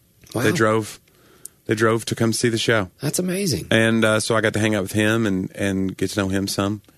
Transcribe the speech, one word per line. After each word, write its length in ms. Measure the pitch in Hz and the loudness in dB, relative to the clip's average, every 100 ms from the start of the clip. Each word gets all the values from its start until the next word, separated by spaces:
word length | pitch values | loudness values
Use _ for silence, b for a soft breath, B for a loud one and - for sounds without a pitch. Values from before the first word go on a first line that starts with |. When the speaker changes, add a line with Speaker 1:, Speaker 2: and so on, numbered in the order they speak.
| _ _ - | _ _ -10
Speaker 1:
Wow. 100 | 117 | -2
Speaker 2:
They 100 | 110 | 0
drove, 480 | - 110 110 107 - _ B B B B B - | 2 2 2 -2 -10 _ B B B B B -4
they 100 | 110 | 0
drove 300 | 113 113 - | 2 2 -2
to 100 | - | 0
come 160 | 117 | 0
see 160 | 110 120 | 2 0
the 100 | 110 | 0
show. 320 | - 113 92 - | 2 2 0 -6
Speaker 1:
That's 180 | 143 - | -4 -2
amazing. 480 | 185 185 196 90 - | -2 -2 -2 -4 0
Speaker 2:
And, 360 | 113 113 113 110 | 2 4 4 2
uh, 140 | 107 | 2
so 120 | - | 2
I 60 | 110 | 0
got 140 | 107 | 2
to 60 | 104 | 2
hang 160 | 110 104 | 0 0
out 80 | |
with 100 | 95 | -2
him 320 | 107 107 113 107 | 0 2 2 0
and, 260 | 92 98 | -2 -4
and 420 | - 101 95 95 - | -4 -2 -2 -4 -4
get 140 | 95 | -4
to 80 | 107 | -2
know 80 | 95 | -2
him 180 | 98 98 | -2 -2
some. 340 | - 98 107 - | -2 -2 -4 -10